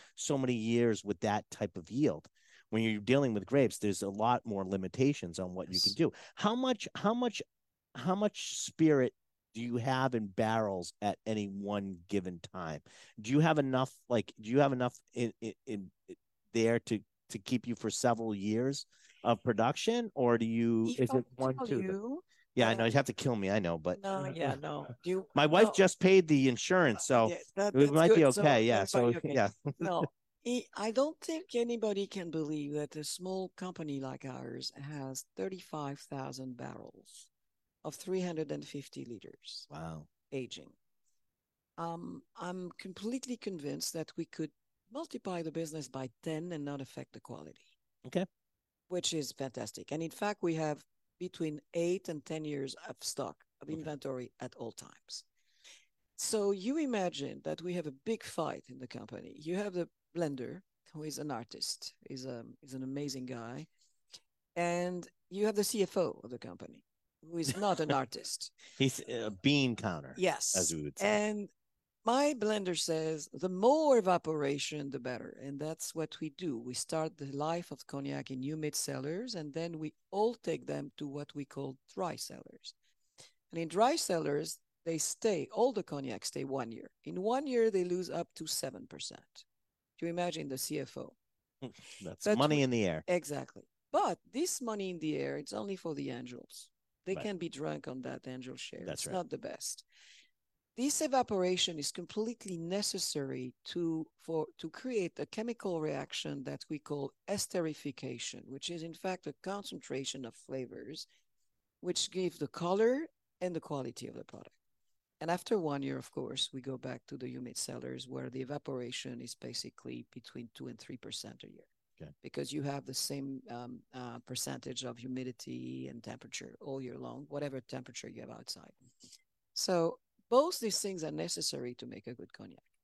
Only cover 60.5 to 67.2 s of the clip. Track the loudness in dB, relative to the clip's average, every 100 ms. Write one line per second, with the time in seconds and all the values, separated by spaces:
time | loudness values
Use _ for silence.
60.5 | -10 -16 _ _ -10 -8 -6 -6 -6 -8
61.5 | -8 -8 -8 -12 -16 -12 -10 -8 -10 -12
62.5 | -18 -12 -8 -6 -4 -4 -6 -8 -8 -10
63.5 | -10 -14 _ _ _ _ -20 _ _ _
64.5 | -2 0 0 0 -4 -8 _ _ 0 2
65.5 | 4 2 2 2 2 0 -2 -10 -10 -10
66.5 | -12 -14 -16 _ _ _ _